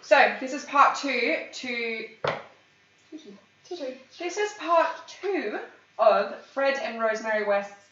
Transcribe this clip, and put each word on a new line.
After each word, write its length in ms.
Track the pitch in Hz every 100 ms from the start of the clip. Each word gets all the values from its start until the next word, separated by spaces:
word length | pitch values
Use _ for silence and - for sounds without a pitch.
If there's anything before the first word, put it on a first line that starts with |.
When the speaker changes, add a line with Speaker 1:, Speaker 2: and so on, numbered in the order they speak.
Speaker 1:
So, 340 | - 285 214 208
this 140 | 262
is 120 | 277 -
part 300 | 277 294 -
two 400 | 285 247 247 320 -
to 540 | - 254 240 233 226 220 - - - - _ _ _ _ _ _
Speaker 2:
Two, 640 | 311 208 196 _ _ - 339
two. 160 | 262 254 - -
Speaker 1:
This 180 | 349 381
is 160 | 415
part 360 | - 311 330 294 - -
two 520 | - 381 359 214 330 466 - _ -
of 400 | 220 196 226 - -
Fred 300 | 269 277 254
and 180 | 226 226
Rosemary 440 | 226 214 220 214 208
West's 280 | 202 202 - _